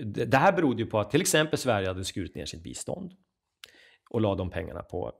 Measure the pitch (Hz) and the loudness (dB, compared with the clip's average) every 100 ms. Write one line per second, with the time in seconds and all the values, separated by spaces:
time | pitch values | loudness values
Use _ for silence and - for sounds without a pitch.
0 | 107 104 117 135 185 180 147 113 104 110 | -6 -4 2 6 6 6 2 2 0 0
1 | 101 147 185 156 156 135 131 104 92 92 | 2 2 4 4 2 0 2 2 0 -2
2 | 95 104 87 - 73 82 82 - - - | -6 -6 -8 -8 -10 -10 -12 -10 -8 -8
3 | 185 - _ _ _ _ - - - _ | -10 -14 _ _ _ _ -20 -20 -20 _
4 | _ 117 107 95 92 90 85 87 - 90 | _ 0 2 0 -2 -4 -6 -8 -8 -8
5 | - - | -8 -10